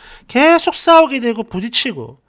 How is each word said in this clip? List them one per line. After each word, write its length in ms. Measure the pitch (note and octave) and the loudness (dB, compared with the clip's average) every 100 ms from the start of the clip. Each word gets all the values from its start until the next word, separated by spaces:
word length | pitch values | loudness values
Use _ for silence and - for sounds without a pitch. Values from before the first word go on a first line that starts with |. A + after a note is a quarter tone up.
| - - - | -20 -20 -6
계속 460 | B3 D#4 E4+ F4+ | 2 4 2 0
싸우게 460 | - - E4 D#4 C4+ | -2 4 4 4 -2
되고 220 | A#3 A3+ | -6 -6
부딪히고 800 | A3+ F#3 A#3 A#3 C4+ D3+ A#2 C3+ | -8 -10 -6 -6 -6 -8 -14 -20